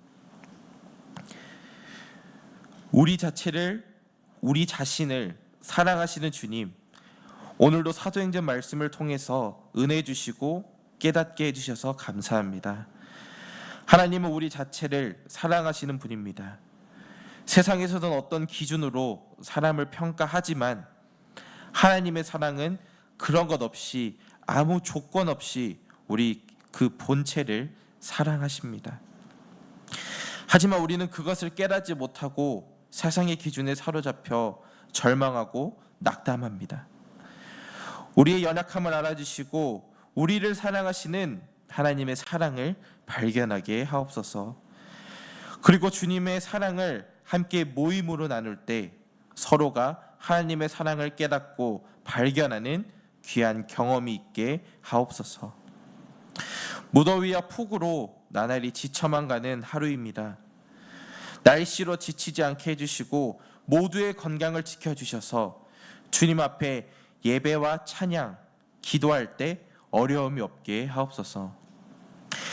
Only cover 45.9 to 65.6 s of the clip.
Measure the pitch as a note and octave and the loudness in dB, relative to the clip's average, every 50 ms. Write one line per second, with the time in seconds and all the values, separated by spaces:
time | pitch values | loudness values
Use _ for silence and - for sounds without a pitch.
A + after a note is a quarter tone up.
45.9 | F#3 - F#3+ E3+ F#3 F#3 F3+ F#3 F#3 F#3 F3+ - - G#3 G3 F#3+ F3 F3+ F#3 F3 | 0 0 -2 -2 -2 -2 -2 -2 -2 -4 -4 -4 -4 -2 -2 -2 -2 -2 -2 -2
46.9 | C3 G2+ - - - _ _ - - F3+ E3+ F3 F3+ F3 D#3+ C#3+ B2+ C3+ D3+ E3 | -2 -4 -8 -14 -20 _ _ -2 0 0 0 2 0 0 0 0 0 0 2 2
47.9 | F#3 F#3+ F3 E3 D#3+ D3+ D#3 D3 B2+ A2+ A2+ A2 G#2 - - - A#2 A2+ G2 E2+ | 2 0 0 -2 -2 -2 -2 -2 -2 -4 -4 -6 -8 -8 -6 -4 -4 -2 -4 -6
48.9 | - - _ _ _ _ _ _ - - - - D3+ D3 D3+ C#3 C3+ B2 B2 C#3 | -10 -20 _ _ _ _ _ _ -10 -6 2 4 4 4 4 4 2 0 0 0
49.9 | D#3+ - - - - - - - E3+ E3+ E3+ D#3+ D#3+ D#3 D#3 D#3 - - D#3+ D#3 | -2 -6 -14 -20 -20 -14 -2 0 2 2 2 0 -2 -2 -2 -4 -4 -4 -4 -2
50.9 | D#3 D3+ D3 D3 D3 - D3+ D3 C#3+ C#3 C#3 - - - B2 A#2 G#2 F#2+ - - | -2 -2 -4 -6 -4 -2 -2 0 0 -2 -4 -6 -6 -2 -2 -2 -2 -4 -8 -16
51.9 | - _ - - - C3 B2 C#3 C3+ D3 D3+ C3 A#2 G#2 A2 B2+ D#3 F#3 G#3+ - | -20 _ -12 -6 0 2 2 4 4 2 2 0 0 -4 -4 -4 -4 -4 -4 -8
52.9 | - - _ _ _ _ - - - A#2+ A#2 A2+ A2 A2 G2+ - - - A#2+ B2 | -14 -20 _ _ _ _ -12 -4 0 2 2 2 2 0 -6 -8 -4 -2 0 2
53.9 | B2+ B2 B2 A#2+ A2 G2 - - - A2+ A2 B2 D3 F#3 - - - - - - | 2 0 0 -2 -6 -6 -8 -10 -6 -4 -2 -2 -2 -4 -6 -12 -20 -20 -10 0
54.9 | A#2+ A#2+ B2+ B2 - - G#2 - - - - G#2+ - - - - - - - - | 2 2 2 0 -4 -10 -10 -10 -10 -12 -12 -14 -14 -16 -20 -20 -20 -20 -20 -20
55.9 | - - - - - - - - - - - - - - - - - - - - | -20 -20 -20 -20 -20 -20 -20 -18 -12 -10 -10 -8 -8 -8 -8 -8 -8 -10 -6 6
56.9 | - C#3 D3+ F3 F#3+ F#3 F#3 F#3 F#3 F3+ F3 - - - A#3 G3+ G#3+ F#3 E3+ E3+ | 8 8 8 8 4 4 2 2 0 0 -2 -4 -8 -8 -6 -4 -4 -2 -2 0
57.9 | E3 D3 A2 G2 - - _ _ - G#2 A2 A#2+ B2+ B2+ A#2+ B2 B2 - - C#3 | -2 -2 -4 -8 -12 -20 _ _ -4 -2 0 0 0 -2 -2 -4 -6 -6 -10 -8
58.9 | C#3 - E3 D3+ D3+ D3 D3 C3 B2+ A#2 A#2+ C3 B2+ A#2+ - - D#3 D3+ D3+ D3+ | -6 -2 0 0 0 0 0 0 -2 -2 -2 -4 -6 -6 -8 -6 -4 -2 -2 -2
59.9 | C#3+ B2+ A#2 A2 G2+ G#2+ G#2+ G#2+ G2 - - - - - - _ - - - - | -2 -4 -6 -8 -8 -8 -8 -8 -10 -14 -20 -20 -20 -20 -20 _ -20 -20 -20 -20
60.9 | - - - - - - - - - - - B2+ C#3+ D#3+ F3 F3 - - F#3 E3+ | -20 -20 -20 -18 -18 -16 -16 -16 -4 8 10 10 10 10 4 0 -2 -2 -2 -2
61.9 | F3 E3+ - - D#3 - - E3+ D3 D#3+ D3+ C#3+ C#3+ C#3 - E3 D#3 C#3+ D3 C#3+ | -2 -4 -4 -8 -6 -6 -6 -6 0 0 0 0 0 -4 -4 -4 -2 -2 -2 -4
62.9 | - - A#2+ - C#3+ D3 C#3 A#2 G#2 - - - - - - - C#3 E3 F#3 F#3 | -4 -6 -4 -2 0 0 0 0 -4 -8 -16 -20 -20 -14 0 4 4 4 4 4
63.9 | F3+ G3+ G3+ G3+ G3 - - D#3+ D#3 D3+ D#3+ E3 E3 D#3+ D#3+ - - - - D#3+ | 2 0 0 0 -2 -4 -6 -6 -4 -2 -2 -2 -2 -2 -6 -6 -10 -8 -6 -6
64.9 | D3 - B2+ - B2 A2+ - - B2+ A#2 G#2+ F#2+ - - | -6 -4 -6 -6 -6 -6 -6 -2 -2 -2 -2 -2 -4 -12